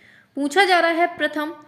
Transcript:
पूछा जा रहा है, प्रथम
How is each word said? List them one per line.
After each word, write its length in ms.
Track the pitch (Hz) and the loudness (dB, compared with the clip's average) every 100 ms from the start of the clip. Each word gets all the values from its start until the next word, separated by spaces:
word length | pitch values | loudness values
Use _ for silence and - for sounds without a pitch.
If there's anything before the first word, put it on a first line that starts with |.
| _ _ _ - | _ _ _ -8
पूछा 280 | 285 359 | -2 2
जा 160 | 392 359 | 4 4
रहा 100 | 330 | 2
है, 260 | 330 349 339 | 2 -2 -2
प्रथम 400 | 302 302 302 339 | -4 -4 -8 -10